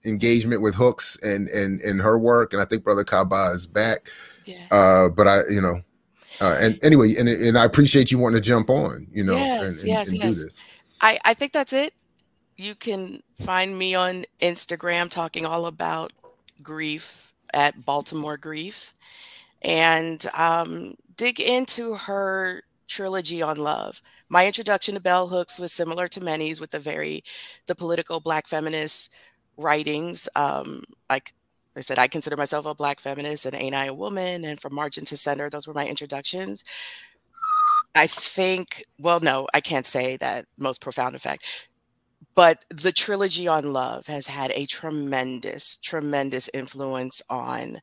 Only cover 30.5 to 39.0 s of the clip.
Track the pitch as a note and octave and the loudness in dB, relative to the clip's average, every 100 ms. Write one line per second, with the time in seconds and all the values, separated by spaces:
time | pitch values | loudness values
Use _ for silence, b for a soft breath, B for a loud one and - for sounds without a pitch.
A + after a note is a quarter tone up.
30.5 | C2+ C#2 - - _ _ C3+ - _ _ | -2 -8 -14 -18 _ _ -4 -4 _ _
31.5 | _ _ - C3+ B2+ B2+ E3 D3+ D3 C#3+ | _ _ -14 -6 0 2 0 -6 -4 -4
32.5 | D3+ D3 D3 D3 C#3+ C#3 C#3 D3 D3+ C3 | -4 -6 -4 -4 -4 -8 -8 -8 -6 -6
33.5 | C#3 C3+ C3+ C#3 C3+ G3+ G3+ F#3 F3 E3 | -6 -6 -4 -6 -6 -8 -6 -6 -8 -10
34.5 | D3 C#3 C#3+ D3 - - D3 - C#3+ D3 | -12 -12 -8 -8 -6 -6 -2 -2 -2 -6
35.5 | D3 D3 D3+ C#3 C#3 D3 C#3 - F#3 F#3+ | -10 -10 -6 -6 -6 -10 -10 -8 -8 -8
36.5 | - - B B B B B _ - C6+ | -12 -14 B B B B B _ -12 -4
37.5 | C6+ C6+ C6+ - - D#3+ - - - F#3 | 0 2 0 0 2 2 0 -4 -2 -2
38.5 | F#3 F#3 - - _ | -2 -6 -14 -18 _